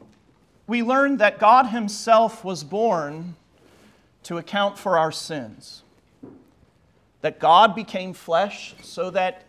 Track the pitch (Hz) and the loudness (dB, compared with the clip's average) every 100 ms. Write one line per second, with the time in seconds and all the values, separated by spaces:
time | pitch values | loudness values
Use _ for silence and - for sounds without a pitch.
0 | _ _ _ _ _ _ - 240 233 269 | _ _ _ _ _ _ -6 -4 0 0
1 | 277 277 208 208 214 247 269 233 208 - | 2 2 0 2 6 6 4 -2 -6 -4
2 | - 226 226 - 180 175 143 196 226 180 | 2 4 4 -2 -10 -10 -8 -4 -2 -2
3 | 147 156 175 165 _ _ _ _ _ _ | -4 -10 -14 -16 _ _ _ _ _ _
4 | _ _ - 170 165 202 202 202 196 175 | _ _ -12 -10 -6 -2 -2 -4 -2 0
5 | 160 156 - 156 113 98 - - _ _ | 0 -2 -10 -10 -12 -16 -20 -20 _ _
6 | _ _ - - _ _ _ _ _ _ | _ _ -20 -20 _ _ _ _ _ _
7 | _ _ 156 147 156 175 220 196 214 196 | _ _ -8 -2 4 6 6 2 -10 -10
8 | 185 175 - 165 208 - - - - - | -10 -14 -4 -2 -2 -6 -18 -20 -16 -10
9 | 180 185 185 180 | -6 -2 -4 -4